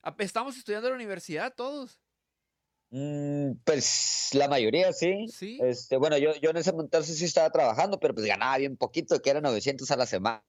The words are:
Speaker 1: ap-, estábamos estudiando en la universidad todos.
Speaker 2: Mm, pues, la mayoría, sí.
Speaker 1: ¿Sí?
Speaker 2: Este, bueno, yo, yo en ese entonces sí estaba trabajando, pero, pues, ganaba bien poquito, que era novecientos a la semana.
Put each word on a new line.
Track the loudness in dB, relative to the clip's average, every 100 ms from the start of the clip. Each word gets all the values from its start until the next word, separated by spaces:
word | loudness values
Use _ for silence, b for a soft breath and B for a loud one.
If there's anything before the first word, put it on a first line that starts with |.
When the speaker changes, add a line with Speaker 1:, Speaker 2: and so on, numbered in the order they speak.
Speaker 1:
ap-, | -10 -6
estábamos | -4 -4 -6 -8
estudiando | -6 -4 -2
en |
la | -4
universidad | -6 -8 -6 -6 -6
todos. | -6 -8 -8 -12 _ _ _ _ _ _ _ _ _ _
Speaker 2:
Mm, | -8 -6 -6 -4 -2 -2 -2
pues, | 0 0 0 -2 -2 -4 0
la | 2 2
mayoría, | 2 2 4 2
sí. | 2 -2 -2 -6
Speaker 1:
¿Sí? | -10 -12 -2
Speaker 2:
Este, | 0 0 -2 2
bueno, | 4 4
yo, | 2 2
yo | 0
en | 2
ese | 0
entonces | -2 0 0 0 -2
sí |
estaba | 0 4 4
trabajando, | 4 4 4 0 2
pero, | 0
pues, | 0 -2
ganaba | 0 2 0
bien | 0 -2
poquito, | -2 -2 0 2
que | 2
era | 2
novecientos | 2 0 -2 -4 -2
a | 0
la | 0
semana. | 0 -2 -4